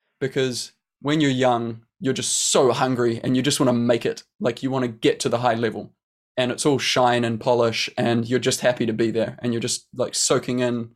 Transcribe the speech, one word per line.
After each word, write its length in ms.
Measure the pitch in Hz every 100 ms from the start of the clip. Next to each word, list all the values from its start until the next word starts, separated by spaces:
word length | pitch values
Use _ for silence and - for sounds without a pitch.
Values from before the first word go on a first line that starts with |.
| _ -
because 520 | 135 135 131 117 - _ _ _
when 200 | 139 156
you're 80 | 143
young, 520 | 127 127 120 117 117 - -
you're 140 | 131
just 360 | 131 - - -
so 200 | 175 131
hungry 480 | 117 131 120 117 113
and 120 | 135 127
you 80 |
just 160 | 135 139
wanna 140 | 131
make 320 | 120 120 117 117
it. 180 | - - -
Like, 240 | 127 117
you 80 | 131
wanna 160 | 131 123
get 320 | 110 143 -
to 100 | 127
the 100 | 117
high 140 | 123 113
level, 380 | 113 98 - _ _ _ _ -
and 140 | 123
it's 140 | - 151
all 140 | 131
shine 440 | - 135 123 120
and 160 | 117 110
polish, 500 | 127 120 117 110 - -
and 300 | 123 117 117
you're 120 | 127
just 220 | 127 -
happy 240 | 123 123 113
to 80 |
be 180 | 110 113
there, 260 | 113 - -
and 100 | 120
you're 80 | 117
just, 260 | 120 - _
like, 220 | 127 117 -
soaking 440 | - 123 127 123
in 320 | 123 120 117